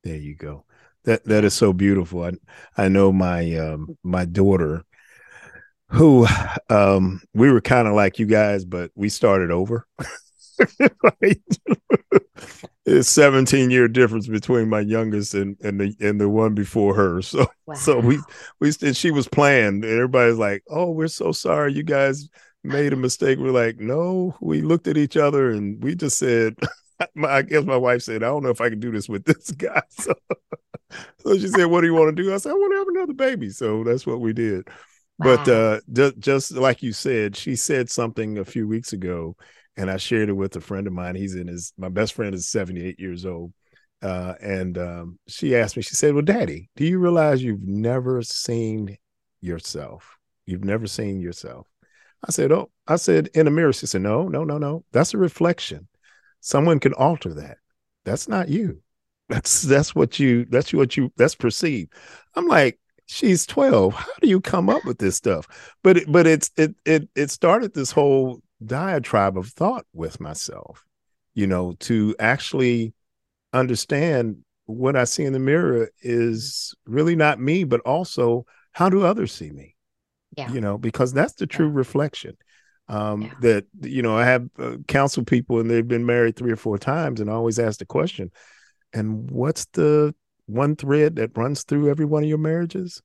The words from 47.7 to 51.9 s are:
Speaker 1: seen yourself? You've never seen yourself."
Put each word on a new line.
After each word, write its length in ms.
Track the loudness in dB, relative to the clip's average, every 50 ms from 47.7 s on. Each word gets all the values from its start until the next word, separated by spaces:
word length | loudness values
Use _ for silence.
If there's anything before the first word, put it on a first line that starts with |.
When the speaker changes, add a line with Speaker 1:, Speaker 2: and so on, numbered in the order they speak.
| -6 -4 -2 -2 -2 -2 -2 -2 -4 -4
Speaker 1:
seen 760 | -4 -6 -8 -8 -6 -4 -4 -4 -4 -4 -6 -6 -8 -10 -12 _ _ _ _ _ _ _ _ _
yourself? 760 | -10 -10 -10 -10 -10 -12 -12 -12 -14 -14 -18 -20 _ _ _ _ _ _ _ _ _
You've 200 | -10 -10 -6 -4
never 200 | -4 -4 -4 -4
seen 320 | -8 -8 -8 -8 -6 -6 -8
yourself." 440 | -8 -10 -12 -12 -16 -18 -18 -20 -20 _ _ _ _ _